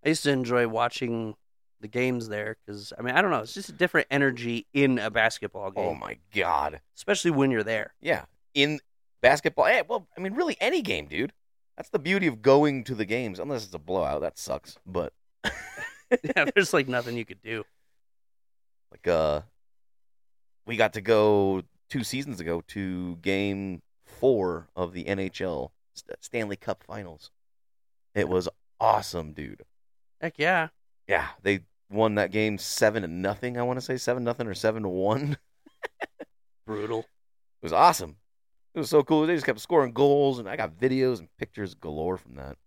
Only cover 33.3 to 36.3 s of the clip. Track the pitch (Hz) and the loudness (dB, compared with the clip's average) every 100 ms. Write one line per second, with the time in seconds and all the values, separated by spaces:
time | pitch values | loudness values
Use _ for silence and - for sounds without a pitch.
33.3 | 104 123 123 120 127 127 127 - 127 117 | -2 -6 -4 -2 -4 -4 -4 -2 -2 -2
34.3 | 120 117 92 110 110 104 90 95 117 147 | -4 -6 -2 0 0 -2 0 0 0 -2
35.3 | 147 _ _ _ _ 523 _ - _ - | -6 _ _ _ _ -16 _ -14 _ -20